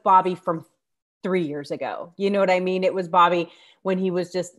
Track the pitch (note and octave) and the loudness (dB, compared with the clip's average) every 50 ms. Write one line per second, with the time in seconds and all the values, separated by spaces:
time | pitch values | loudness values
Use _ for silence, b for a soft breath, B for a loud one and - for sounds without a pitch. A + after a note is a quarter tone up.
0 | - G3+ F#3+ F#3 F3+ F#3 F#3 E3+ - F3+ E3+ D#3+ D3 _ _ _ _ _ _ _ | 2 4 4 4 4 2 -2 -4 -4 -4 -4 -4 -6 _ _ _ _ _ _ _
1 | _ _ _ _ - F#3 F#3 F#3 E3+ C#3+ D3 D3 C#3+ - E3 - C3+ A#2 F#2+ - | _ _ _ _ -6 -2 -2 -2 -2 -2 -6 -8 -8 -8 -8 -8 -6 -6 -8 -8
2 | - E3+ - - G3 G3 G3+ G3+ F#3+ F#3 F#3 F#3 F#3 F#3 F#3 F#3 F#3 F3+ - F#3+ | -10 -12 -8 -4 -2 0 2 2 2 2 2 2 0 0 -2 0 0 0 0 -2
3 | F3+ E3 F3 F3+ E3+ F3 F3+ F3 E3 - B B B B B B B F#3+ F#3+ F#3 | -4 0 2 4 4 4 4 2 -2 -4 B B B B B B B -4 -2 -2
4 | F#3+ F#3+ F3 F3+ F3 F3 - F#3 F3 - - | 0 -2 -2 -2 -4 -4 -4 -6 -6 -6 -10